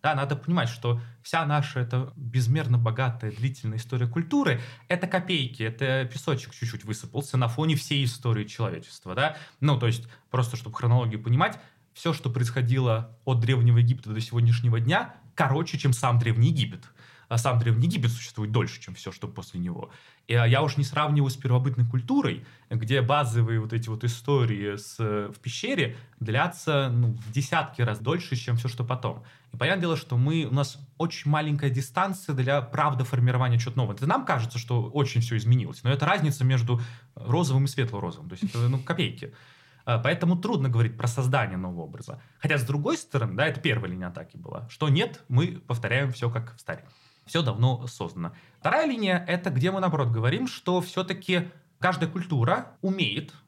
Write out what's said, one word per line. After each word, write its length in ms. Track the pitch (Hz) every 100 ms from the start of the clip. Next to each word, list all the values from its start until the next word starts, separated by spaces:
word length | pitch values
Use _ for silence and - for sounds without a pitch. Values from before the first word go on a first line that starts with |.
Да, 120 | 147
надо 220 | 143 139 147
понимать, 320 | - 175 120
что 320 | - 120 120 - -
вся 240 | - 165 151
наша 340 | 147 143 -
эта 320 | 120 127 131
безмерно 600 | - 123 123 117 143 156 120
богатая, 560 | 113 113 131 117 110
длительная 460 | 101 127 143 113 110
история 280 | - 127 117
культуры — 540 | 139 170 285 254 117 - - -
это 180 | 180 180
копейки, 560 | 190 185 175 127 117
это 420 | 110 117 135 131 123
песочек 400 | - - 131 -
чуть-чуть 300 | - 120 113
высыпался 540 | - 110 117 123 - 131
на 100 | 120
фоне 260 | 120 156
всей 300 | 156 - 143
истории 400 | 127 - 123 107
человечества, 680 | 104 - 110 82 - - -
да. 220 | 95 147 151 - _
Ну, 180 | 143 135
то 80 | 117
есть, 200 | 110 - - _
просто 280 | 123 120 113
чтобы 180 | - -
хронологию 460 | 120 117 113 107
понимать, 360 | 113 123 196 - - _ _
всё, 180 | - 170
что 160 | 160 135
происходило 880 | 120 120 - 123 131 127 113 113 -
от 160 | - 123
Древнего 380 | 113 127 120 117
Египта 320 | 120 127 110
до 100 | 107
сегодняшнего 580 | 113 120 117 117 120 113
дня, 360 | 113 185 247 - -
короче, 440 | - 143 139 165 156
чем 160 | -
сам 240 | 123 131 120
Древний 300 | 117 113 117
Египет. 360 | 156 107 - - _ - - _
А 80 | 117
сам 200 | 135 123
Древний 280 | 117 110 165
Египет 240 | 190 117
существует 420 | - - - 107
дольше, 280 | 110 87 -
чем 120 | -
всё, 160 | 90 -
что 160 | 92 82
после 300 | - 87 90
него. 320 | 87 87 - - - _ _
И, 60 |
а, 120 | 117 117
я 160 | 131
уж 140 | 147 -
не 80 |
сравниваю 460 | 135 - 151 147 139
с 60 | -
первобытной 500 | 127 123 131 123 117
культурой, 580 | 127 120 277 139 87 - - _
где 320 | 113 113 135
базовые 600 | 117 147 135 113 113 113
вот 120 | 110
эти 160 | 117 117
вот 160 | 110
истории 720 | 120 - - 143 113 101 101 101
с, 200 | - -
э, 320 | 110 104 104
в 40 | -
пещере 560 | - - 226 269 120 - - _
длятся, 720 | 110 117 170 - - 143 135
ну, 220 | 120 117
в 180 | 117 -
десятки 480 | - 139 165 147 -
раз 180 | 120 107
дольше, 380 | 107 165 - 120
чем 200 | - 120
всё, 120 | 123
что 160 | -
потом. 380 | 113 - 104 - - - _
И 20 | 117
понятное 240 | 139 190
дело, 140 | 170 160
что 220 | - 120
мы, 260 | 135 160
у 100 | 135
нас 240 | 131 135 - - _
очень 320 | 170 - 143
маленькая 400 | 151 151 143 143
дистанция 640 | 123 127 - 190 185 -
для 260 | 135 127 143
правды 440 | - - 147 135
формирования 540 | 127 123 123 123 127 117
чего-то 200 | 120 117
нового. 160 | 113
Это 120 | 101 139
нам 200 | 240 262
кажется, 320 | 139 117 120
что 240 | - 120 -
очень 280 | 139 139 120
всё 140 | 113 113
изменилось, 460 | 113 127 98 -
но 80 | 120
это 140 | 139
разница 400 | 151 196 151 -
между 360 | 127 131 117 120 - - -
розовым 500 | - - 143 160 131
и 40 | 139
светло-розовым. 600 | - 113 104 92 80 80
То 80 | 90
есть 80 | 202
это, 140 | 120 120
ну, 100 | 131
копейки. 540 | 131 165 120 117 - - - - _ _ -
А, 120 | 117
поэтому 380 | 131 170 170 180
трудно 320 | 214 233 131
говорить 280 | 117 113 -
про 100 | 117
создание 480 | - 127 135 104 92
нового 260 | 92 87
образа. 360 | 80 - - - - _
Хотя, 200 | 147 151
с 60 |
другой 320 | 117 143 160 320
стороны, 360 | - 139 113
да, 120 | 92 151
это 140 | -
первая 300 | - 107 95
линия 180 | 90 90
атаки 280 | 85 82 -
была, 320 | - - 117
что 200 | - 156
нет, 320 | 139 226 - -
мы 320 | 123 175 170 -
повторяем 460 | 117 - 123 139
всё 180 | 123 120
как 240 | 113 113 -
в 40 |
старе. 240 | - - - _ _ _ -
Всё 160 | 165
давно 440 | 143 107 123 123 120
создано. 460 | - 87 85 85 - - _
Вторая 260 | 151 277 320
линия — 380 | 240 202 180 180
это 200 | 180 180
где 200 | 127 165
мы, 100 | 190
наоборот, 280 | 190 151 123
говорим, 360 | 113 117 185 254
что 340 | - - -
всё-таки 640 | 180 - 185 185 - 180 175 - _ _
каждая 300 | 190 156 160
культура 560 | 180 175 143 117 214 254 -
умеет 500 | 190 190 135 101 143 -